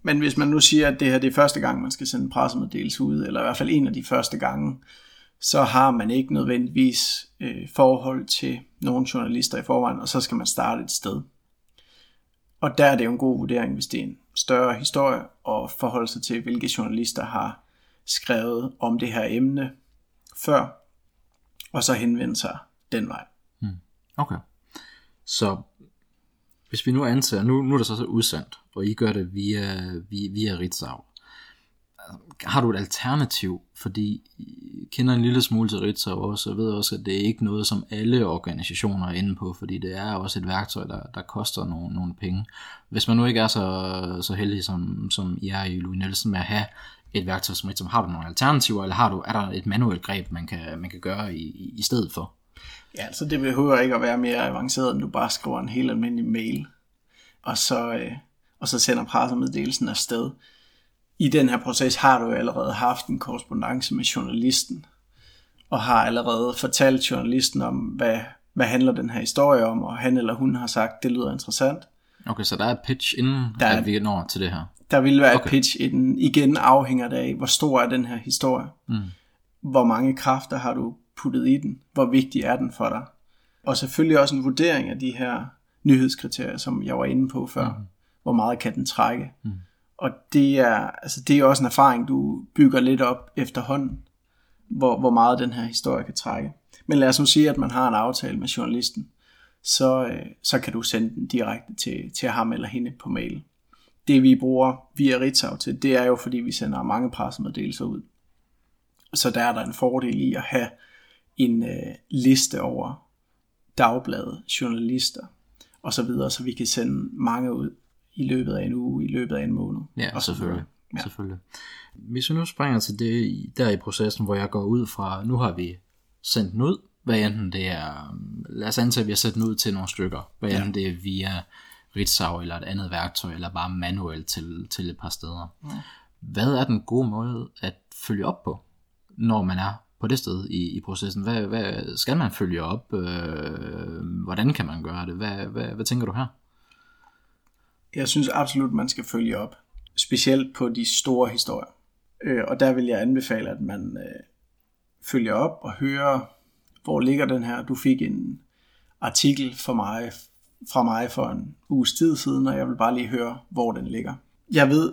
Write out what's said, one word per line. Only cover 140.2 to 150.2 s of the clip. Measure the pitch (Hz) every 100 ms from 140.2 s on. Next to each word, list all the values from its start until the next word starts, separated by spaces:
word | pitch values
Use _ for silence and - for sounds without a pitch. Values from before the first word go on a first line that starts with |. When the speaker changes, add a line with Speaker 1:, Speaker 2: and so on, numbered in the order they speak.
| - 92 95
Speaker 2:
i, | 90 87 90
i |
processen? | - 95 101 135
Hvad, | 196 117 101
hvad | 113 101 - - -
skal | - 151
man | 123
følge | - 95 85
op? | 85 107 -
Øh, | 104 90 87 85 78 76 76 - 85 - 82 85 90
hvordan | 90 90 120
kan | 147 82
man | 82
gøre | 82 85 87
det? |
Hvad, | 87 107 98 101
hvad, | 110 117
hvad | 107
tænker | 113 123 117
du |
her? | 104 127 - _ _ _ _ _ _ _ _ _ _ _ _ _ _ _
Speaker 1:
Jeg | - 131
synes | 151 135
absolut, | - 139 139 135
man | 127 131
skal | -
følge | 117 117 113 104
op, | 107 - _ - - -
specielt | - 120